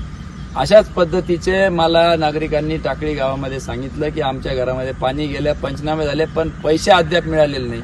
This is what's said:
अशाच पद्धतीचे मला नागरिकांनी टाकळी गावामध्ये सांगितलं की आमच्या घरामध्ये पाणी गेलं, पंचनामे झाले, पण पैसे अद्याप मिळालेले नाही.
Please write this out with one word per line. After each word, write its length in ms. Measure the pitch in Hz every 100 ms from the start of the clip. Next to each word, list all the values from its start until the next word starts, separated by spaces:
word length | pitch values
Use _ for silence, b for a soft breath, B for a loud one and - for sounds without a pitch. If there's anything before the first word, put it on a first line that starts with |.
| - - - - - -
अशाच 320 | 139 208 202
पद्धतीचे 840 | - 170 180 170 170 185 190 196
मला 460 | 170 165 165 170 165
नागरिकांनी 600 | 156 151 156 151 151 156
टाकळी 360 | 147 131 151
गावामध्ये 460 | 147 135 135 135 135
सांगितलं 500 | 127 120 131 143 151
की 120 | 156
आमच्या 340 | 139 131 143 131
घरामध्ये 360 | 123 131 131
पाणी 360 | 131 127 139 151
गेलं, 260 | 147 147
पंचनामे 520 | 147 139 139 151 160 151
झाले, 200 | 143 156
पण 240 | 160 160
पैसे 420 | - 147 160 -
अद्याप 340 | 185 160 170 160
मिळालेले 420 | 156 151 139 120
नाही. 140 | 117